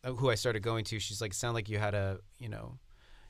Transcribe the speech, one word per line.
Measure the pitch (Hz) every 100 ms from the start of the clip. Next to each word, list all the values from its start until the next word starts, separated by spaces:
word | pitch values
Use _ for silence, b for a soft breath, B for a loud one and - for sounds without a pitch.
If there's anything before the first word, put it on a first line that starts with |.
uh, | 127
who | 127 131
I | 110
started | 127 110
going | 104 113 107
to, | 110
she's | - 104
like, | 110
"Sound | 92 123 117
like | 104
you | 104
had | 104 104
a, | 98 95 98 -
you | 117
know, | 107 113 127 - B B B B